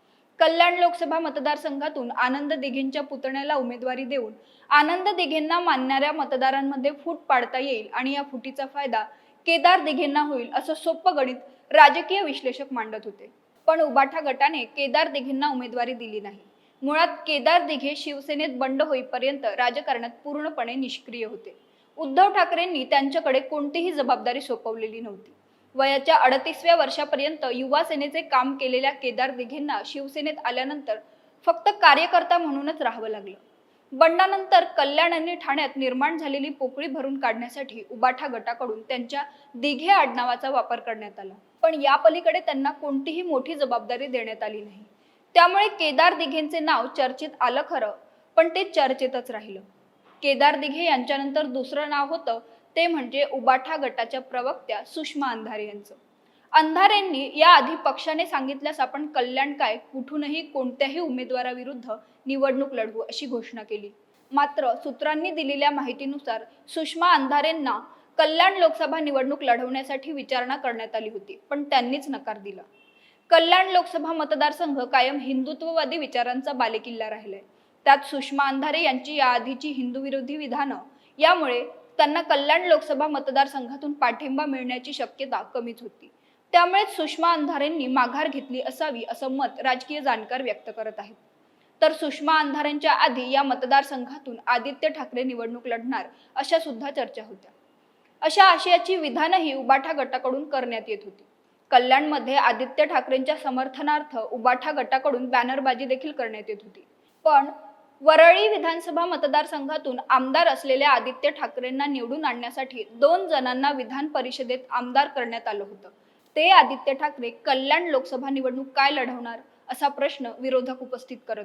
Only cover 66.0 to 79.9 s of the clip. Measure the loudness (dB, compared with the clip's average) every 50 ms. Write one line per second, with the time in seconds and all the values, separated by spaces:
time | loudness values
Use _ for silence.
66 | -8 -8 -8 -8 -6 -8 -8 -8 -8 -14 _ _ _ -10 -6 -6 -6 -4 -2 2
67 | 4 6 6 6 4 2 2 2 2 2 0 0 -2 -4 -4 -6 -8 -12 -20 -20
68 | _ _ _ 2 2 4 4 4 4 4 4 6 4 4 4 2 -4 -2 -2 -2
69 | -2 0 0 0 0 -2 -4 -2 2 2 2 2 0 -4 -4 -6 -6 -6 -8 -8
70 | -8 -8 -10 -8 -6 -4 -2 -2 -2 -2 -4 -4 -4 -4 -4 -6 -6 -6 -6 -6
71 | -6 -8 -10 -12 -14 -16 -20 -16 _ -8 -6 -6 -2 0 2 2 2 0 -4 -6
72 | -6 -8 -10 -8 -8 -10 -10 -10 -12 -16 -16 -16 -18 _ _ _ _ _ _ _
73 | _ _ _ _ _ 6 6 6 8 8 6 6 6 4 4 2 2 2 -2 -4
74 | -4 -4 -4 -4 -2 -2 0 0 0 0 0 -2 -4 -4 -2 -4 -2 2 4 4
75 | 4 4 0 -4 -4 -2 -2 -2 -2 -4 -6 -8 -6 -2 0 0 0 0 -2 -6
76 | -6 -4 -2 -2 -2 -2 -2 -4 -4 -4 -2 -2 -2 0 -2 -4 -6 -8 -10 -8
77 | -8 -8 -8 -12 -12 -14 -16 -16 -18 _ _ _ _ _ _ _ 4 4 4 4
78 | 4 -2 -6 -6 -6 -4 -2 0 0 0 0 -2 -2 -2 0 0 0 0 0 -2
79 | -4 -4 0 2 4 4 2 2 0 -4 -8 -8 -8 -8 -6 -6 -6 -6